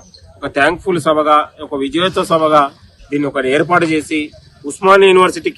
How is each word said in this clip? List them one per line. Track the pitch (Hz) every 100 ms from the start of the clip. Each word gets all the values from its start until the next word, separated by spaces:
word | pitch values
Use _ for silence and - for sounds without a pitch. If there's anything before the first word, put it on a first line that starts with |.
| - - - -
ఒక | 143 139
థాంక్ఫుల్ | 143 165 196 175 160
సభగా, | 156 151 151 156 -
ఒక | 151 143
విజయోత్సవ | 139 151 185 190 165
సభగా | 165 156 151 139 - - _ -
దీన్ని | 143 143
ఒకటి | 139 127
ఏర్పాటు | 143 147 175 165
చేసి | 156 143 156 151 - - -
ఉస్మానియా | 143 - 190 196 196
యూనివర్సిటీ | 185 180 160 160